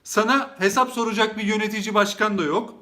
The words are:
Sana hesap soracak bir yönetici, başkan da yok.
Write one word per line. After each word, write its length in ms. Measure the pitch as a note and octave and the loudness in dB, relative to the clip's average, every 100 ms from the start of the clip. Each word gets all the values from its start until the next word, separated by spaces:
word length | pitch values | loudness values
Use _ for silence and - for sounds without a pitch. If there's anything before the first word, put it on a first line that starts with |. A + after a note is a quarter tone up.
Sana 520 | - - A3 C4+ C4 - | -6 0 2 2 0 -2
hesap 300 | F#3+ A3+ B3 | 0 2 0
soracak 480 | A#3 G3+ G3+ G#3+ A3 | 0 -2 0 0 0
bir 60 | |
yönetici, 500 | G#3 G#3+ G#3+ G#3+ G#3 | -2 0 -2 -4 -2
başkan 440 | G#3 G3+ - G#3+ G3 | 2 2 2 0 0
da 60 | |
yok. 300 | D#3 F3 A#3 - | 0 0 -2 -10